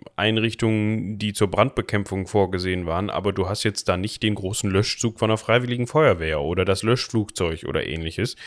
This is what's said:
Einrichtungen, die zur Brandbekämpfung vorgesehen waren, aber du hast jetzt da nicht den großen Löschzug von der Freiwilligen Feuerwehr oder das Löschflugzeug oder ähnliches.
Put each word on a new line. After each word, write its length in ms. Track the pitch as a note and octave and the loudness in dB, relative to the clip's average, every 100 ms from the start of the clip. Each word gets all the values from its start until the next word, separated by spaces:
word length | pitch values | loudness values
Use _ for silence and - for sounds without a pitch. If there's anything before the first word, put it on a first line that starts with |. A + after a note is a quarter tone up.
| - - | -12 -2
Einrichtungen, 1000 | G#2+ A2 A2+ G#2+ A2+ A2 G#2+ A2 G2 G#2+ | 0 2 0 0 0 2 2 0 -4 -4
die 140 | G#2 | -4
zur 160 | G2 G2+ | 0 2
Brandbekämpfung 800 | F2+ B2 - - G#2 G2 F#2+ F#2 | 4 2 0 -2 -2 -2 -4 0
vorgesehen 600 | G#2+ F#2 F#2 F#2 F#2 E2+ | 2 2 0 -2 -2 -2
waren, 240 | E2+ G2+ | -2 -2
aber 220 | - G2+ | -2 -2
du 160 | F#2+ F2+ | -2 -2
hast 160 | G2+ | 0
jetzt 240 | G#2+ - - | -2 -2 -2
da 80 | F#2 | -2
nicht 260 | G#2 - | -2 -2
den 140 | A2 G2+ | -2 -2
großen 340 | F#2+ G#2+ G2+ | -4 -2 2
Löschzug 480 | F#2+ A2 - A#2+ A2 | 2 2 0 -2 0
von 100 | A2 | 0
der 100 | A2 | 0
Freiwilligen 480 | - A#2 B2 B2 B2 | 2 2 2 -2 0
Feuerwehr 540 | D3+ D3 F2 D#2+ D#2 | 4 4 4 0 0
oder 240 | D2 F2+ | 0 0
das 180 | F#2 F#2 | 2 2
Löschflugzeug 840 | A2 B2 - A2+ G2+ - E2+ D#2+ - | 2 2 2 -2 -2 -2 -2 -2 -4
oder 180 | D#2+ - | -2 -2
ähnliches. 500 | D#2 E2 - B2+ - | -4 -4 -2 -4 -4